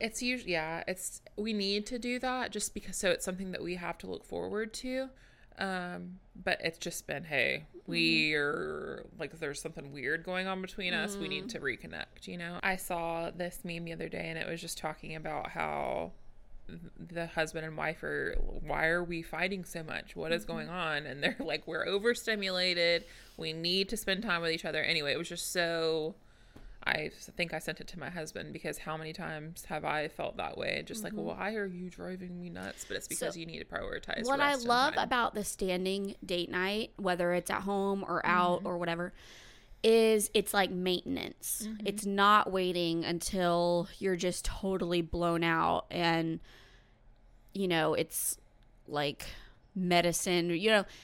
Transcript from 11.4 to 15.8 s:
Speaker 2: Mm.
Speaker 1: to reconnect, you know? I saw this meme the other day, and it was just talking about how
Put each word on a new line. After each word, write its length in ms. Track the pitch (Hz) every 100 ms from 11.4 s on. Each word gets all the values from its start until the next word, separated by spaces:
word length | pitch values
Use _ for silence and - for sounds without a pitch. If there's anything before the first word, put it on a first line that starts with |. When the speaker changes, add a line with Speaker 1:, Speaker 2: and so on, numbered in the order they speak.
| 143
Speaker 2:
Mm. 40 |
Speaker 1:
to 100 | 165
reconnect, 680 | 135 110 80 80 - - -
you 100 | 180
know? 200 | 170 180
I 140 | 190 190
saw 520 | - 175 165 165 170
this 300 | 170 175 - 175
meme 180 | 170
the 80 | 165
other 160 | 165 165
day, 200 | 175 165
and 80 | 160
it 80 | -
was 140 | 165
just 160 | 165 -
talking 380 | 156 - 156 156
about 340 | 160 147 -
how 640 | 160 156 147